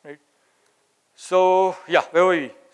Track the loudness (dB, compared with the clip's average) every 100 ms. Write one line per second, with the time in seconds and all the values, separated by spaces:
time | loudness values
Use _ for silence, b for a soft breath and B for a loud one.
0 | -20 -20 _ _ _ _ _ _ _ _
1 | _ _ -4 0 2 2 0 -4 -2 -2
2 | 0 0 0 0 -6 -16 _